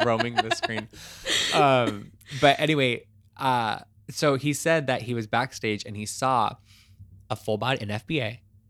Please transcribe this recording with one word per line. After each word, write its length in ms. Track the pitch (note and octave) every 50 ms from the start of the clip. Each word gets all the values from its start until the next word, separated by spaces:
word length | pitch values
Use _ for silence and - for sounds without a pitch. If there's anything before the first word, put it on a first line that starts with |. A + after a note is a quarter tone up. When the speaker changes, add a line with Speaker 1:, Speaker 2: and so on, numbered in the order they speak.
| A#2+
Speaker 1:
roaming 320 | A#2+ A2+ A2+ A2+ A#2+ A#2+
the 160 | - - A2 -
screen. 340 | - - - A2+ G#2+ G#2+ - -
Speaker 2:
<laughs> 600 | - - - - - - - - - - - -
Speaker 1:
Um, 580 | D#3+ D3 C3+ C3 B2+ A#2 A2 G#2 G2+ - - - - - - D3 B2+
but 180 | D3 C#3 C#3 -
anyway, 460 | D#3 D3 D#3+ C#3+ C3 B2 A#2 - - _ _ _ _ _ _
uh, 420 | - C3+ C3 B2+ A#2+ A2+ G#2+ G2+ - - _ _ _ _ -
so 260 | - - E3 D3 C#3
he 180 | C3+ C#3 D3 C#3
said 340 | - - D#3+ E3 D#3+ C3+
that 160 | C3 B2+ - A#2
he 100 | A#2+ A#2+
was 140 | A#2 G#2+
backstage 580 | G#2 A#2+ A#2 B2 A#2+ - - - A2 G#2+ G2+ -
and 100 | - G2+
he 100 | G#2 G#2+
saw 500 | - - - C3 C3 C3 A#2 G#2 G#2 - - _ - - - - - - - - - - - - -
a 60 | A2
full 220 | - - A2+ G#2+
body, 240 | G#2 A#2 B2+ C3+ -
an 80 | A2 G#2
F 140 | G#2 G#2+ -
B 120 | - D#3+ C#3+
A, 200 | A#2 G#2+ A#2 - _ _ _ - _ _